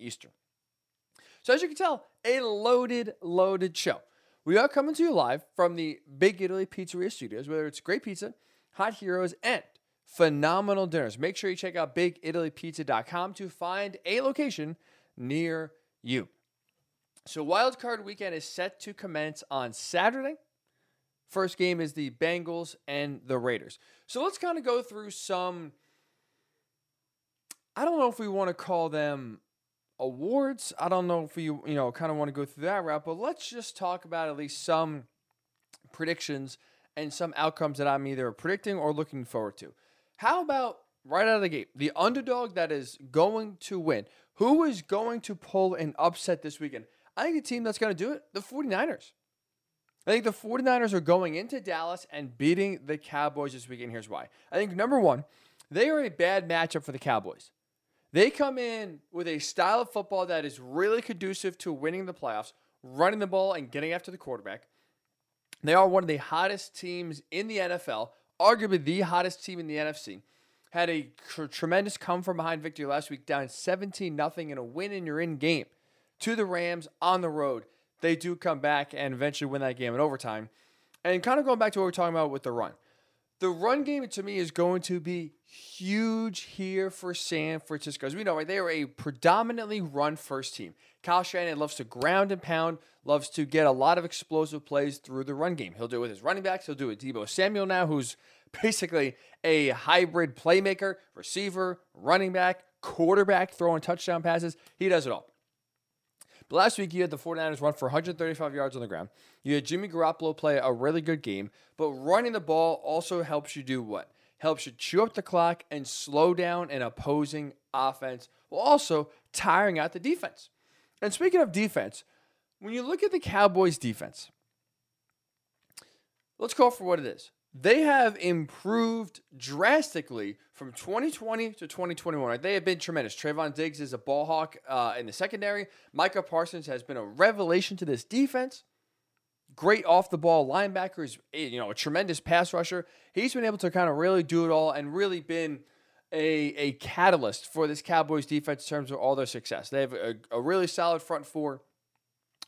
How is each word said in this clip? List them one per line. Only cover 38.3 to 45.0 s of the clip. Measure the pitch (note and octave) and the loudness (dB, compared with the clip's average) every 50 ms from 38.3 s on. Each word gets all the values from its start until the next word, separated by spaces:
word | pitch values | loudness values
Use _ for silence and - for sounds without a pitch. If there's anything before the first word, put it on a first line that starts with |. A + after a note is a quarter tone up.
predicting | G#2+ - - E3+ G3 G3 - G#3 G3 | -6 -6 -4 -4 -4 -4 -4 -6 -4
or | F3+ D3+ D3+ | -2 0 0
looking | D3+ D3 D#3 - - C3+ B2 | 0 -2 -4 -6 -8 -10 -10
forward | - - A#2 G#2+ G2+ - - | -6 -6 -6 -6 -6 -8 -12
to. | - C#2+ - _ _ _ _ _ _ _ _ | -18 -20 -20 _ _ _ _ _ _ _ _
How | - G#3 A#3 D#4+ F4+ | -2 2 2 2 2
about | E4+ D4+ C#4 C4+ B3+ A#3 F3 - _ _ _ _ _ | 0 0 0 0 0 -2 -6 -10 _ _ _ _ _
right | C3 D3 F#3 G#3+ | -2 2 2 4
out | A3 A3 | 4 4
of | G#3+ | 4
the | G3 F3 | 2 0
gate, | D3+ C3 - - _ | -2 -4 -6 -8 _
the | C3+ C#3+ D3+ - | -4 -4 -2 2
underdog | D#3+ F3 A3 B3 C4+ A#3+ C4+ B3 B3 B3 A3 F3 | 2 2 2 2 0 -2 -2 -2 -2 -2 -4 -2
that | F3+ E3 D#3 | -2 -2 0
is | D#3 C#3 C3 A#2 - - C#3 C3 | -2 -4 -6 -8 -14 -20 -20 -2
going | B2 D#3 E3+ G3+ A3 A3 A3 G#3 G3 - | 4 4 4 4 4 0 -4 -6 -10 -14
to | - - G3+ F#3 | -10 -6 -6 -2
win? | D#3+ D#3+ C3+ G#2 G2+ - _ _ _ _ _ | 0 0 0 0 -2 -8 _ _ _ _ _
Who | - G#3 B3 D4 D#4+ E4 | 2 4 6 6 6 6
is | D4+ A#3+ F3+ | 2 0 -4
going | - - G3 G#3 | -4 -2 -2 -2